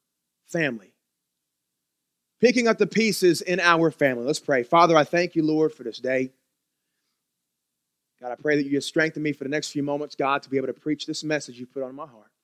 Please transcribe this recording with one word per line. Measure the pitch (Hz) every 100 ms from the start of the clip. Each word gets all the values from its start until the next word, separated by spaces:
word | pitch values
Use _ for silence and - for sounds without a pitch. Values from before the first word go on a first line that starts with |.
| _ _ _ _ _
family. | 170 147 113 95 _ _ _ _ _ _ _ _ _ _ _ _ _ _ -
Picking | 233 247 233
up | 214
the | 208
pieces | 202 220 180 180 160
in | 180 180
our | 175 170 165
family. | - 143 120 123
Let's | 151
pray. | - 135
Father, | 123 170 170
I | 160
thank | 143 175 175
you, | 165
Lord, | 156 156 156
for | -
this | 120 107
day. | 127 131 131 _ _ _ _ _ _ _ _ _ _ _ _ _ _ _ _ _ _ _
God, | 123
I | 120
pray | 151 147
that |
you | 139
just | 143 -
strengthen | 165 160 160
me | 151
for | 143
the | 135
next | 151 -
few | 147
moments, | 143 147 147
God, | - 135 143
to | -
be | 135
able | 131
to |
preach | 123 151 151
this | - 151
message | 156 151 139 123
you | 123
put | 139
on | 127
my | 135 151
heart. | 113 101 _